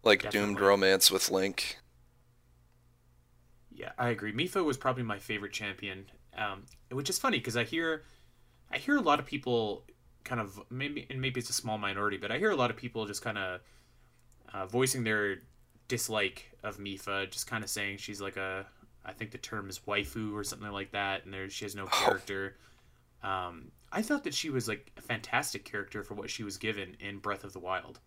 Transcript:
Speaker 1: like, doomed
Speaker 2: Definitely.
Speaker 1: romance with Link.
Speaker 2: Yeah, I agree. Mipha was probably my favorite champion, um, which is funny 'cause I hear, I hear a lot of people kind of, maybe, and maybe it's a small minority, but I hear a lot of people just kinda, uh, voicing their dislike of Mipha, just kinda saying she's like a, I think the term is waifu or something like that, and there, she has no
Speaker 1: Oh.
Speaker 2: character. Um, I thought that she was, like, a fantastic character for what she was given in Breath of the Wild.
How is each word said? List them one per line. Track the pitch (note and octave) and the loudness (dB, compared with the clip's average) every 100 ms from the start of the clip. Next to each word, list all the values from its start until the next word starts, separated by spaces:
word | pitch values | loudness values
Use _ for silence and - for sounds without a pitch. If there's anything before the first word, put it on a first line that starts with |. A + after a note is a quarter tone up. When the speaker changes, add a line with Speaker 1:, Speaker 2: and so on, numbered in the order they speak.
Speaker 1:
like, | A2+ G2+ G#2 | 10 8 6
doomed | G#2 G2+ G2 | 2 2 6
Speaker 2:
Definitely. | G2 | 8
Speaker 1:
romance | G2+ F#2+ F#2+ - | 10 8 8 8
with | F#2+ - | 6 4
Link. | F#2+ G2 - - - - - - _ _ _ _ - _ _ _ _ _ - _ - _ - - - | 4 2 0 -4 -6 -16 -20 -20 _ _ _ _ -20 _ _ _ _ _ -20 _ -20 _ -20 -20 -14
Speaker 2:
Yeah, | - - | -12 -2
I | B2 | 0
agree. | G#2+ G#2 | 0 -2
Mipha | G#2+ F3 G3 | 0 0 2
was | D#3+ B2+ | 2 2
probably | C3 B2+ | 0 0
my | A#2 G#2 | -2 -4
favorite | - G#2+ G2+ | -4 -4 -4
champion, | - G#2 F#2+ G#2 F#2+ F#2+ - - - | -6 -6 -6 -8 -8 -12 -20 -16 -6
um, | G#2 F#2+ - - - | -4 -4 -12 -20 -8
which | B2+ C#3+ | -4 -2
is | F3+ | 0
funny | C4 F#3 | 2 2
'cause | A#2 A2+ | 0 0
I | |
hear, | A2+ D#3+ E3 D#3 - - - - - _ - | 0 0 0 0 -6 -20 -20 -20 -20 _ -8
I | - | -6
hear | - C#4+ | 2 4
a | |
lot | E3+ D3 | 6 4
of | C#3 | 2
people | C#3 C3 A#2+ G#2+ G2 - - - - | -4 2 2 2 -2 -8 -20 -20 -16
kind | - B2 | -4 -4
of, | G#2 G2+ - | -4 -8 -12
maybe, | B2+ C#3+ D3 - | -6 -4 -4 -6
and | C3 | -2
maybe | C3 B2 | 0 -2
it's | A#2 | -2
a | |
small | - A#2+ G#2+ | -2 0 -2
minority, | G2+ G2 G#2 G2 | 0 2 2 0
but | G2+ | -2
I | B2+ | 2
hear | G#3+ | 2
a | E3 | 4
lot | A#2+ | 2
of | A2+ | 0
people | B2 A#2 G#2 | -6 -4 -4
just | G2+ | -4
kinda, | A#2 G#2 F#2+ F2+ - - _ - - _ - - - | -4 -4 -4 -6 -12 -20 _ -20 -20 _ -20 -20 -10
uh, | G2+ F#2+ | -6 0
voicing | A#2+ C3 C3 | 4 4 4
their | A2+ G#2+ G2+ F#2+ - - - - - | 2 2 2 -2 -8 -20 -20 -20 -6
dislike | A#2+ - A2 G2 - - - | -4 0 2 0 -2 -18 -10
of | G#2+ G#2 | -10 -8
Mipha, | G2+ F#2+ - G2 F#2+ | -8 -6 -2 -2 -2
just | - - | -4 -4
kinda | A2+ A2 | -4 -2
saying | - G2+ G2 | -2 -2 -4
she's | - G2 | -8 -6
like | G2 G2 | -6 -4
a, | F#2+ F#2+ G2 - - - | -4 -4 -8 -16 -20 -16
I | - | -14
think | - G#2+ | -10 -10
the | - | -8
term | - A2 G2 | -6 -6 -6
is | F#2 | -8
waifu | - G2+ F#2+ A#2 G#2+ | -2 0 0 -4 -4
or | G#2 | -4
something | G2+ - G#2 | -6 -6 -8
like | G2+ F#2+ | -8 -6
that, | G2+ G2 G2 F#2+ | -2 -2 -2 -6
and | |
there, | F#2+ F#2+ | -8 -8
she | - G#2 | -6 -8
has | G2+ | -6
no | F#2 | 0
Speaker 1:
Oh. | - - | 4 4
Speaker 2:
character. | G2 - G2 G2 - - - - _ _ _ | 2 -2 -4 -4 -8 -20 -20 -20 _ _ _
Um, | G2+ F#2+ F2+ E2+ B1 - - | -4 -2 -4 -8 -16 -20 -6
I | - | -4
thought | A3 D4 E3+ | 0 0 0
that | |
she | C#3 D#3+ | -4 0
was, | C3 A2 | 0 0
like, | G#2 - - | -4 -8 -20
a | |
fantastic | - A2+ - B2 D3 G2+ - | -8 -8 0 0 0 -6 -6
character | G#2 G2 G#2+ | -6 -6 -8
for | G2 | -8
what | G#2 - | -8 -6
she | - | -6
was | G#2 G2 | -6 -4
given | G#2+ G2+ F#2 F#2 | -4 -4 -6 -10
in | G2+ G2+ | -10 -6
Breath | G#2 G2 | -4 -4
of | G2+ | -6
the | F#2 | -10
Wild. | F2+ F#2 F#2 - | -2 -2 -4 -18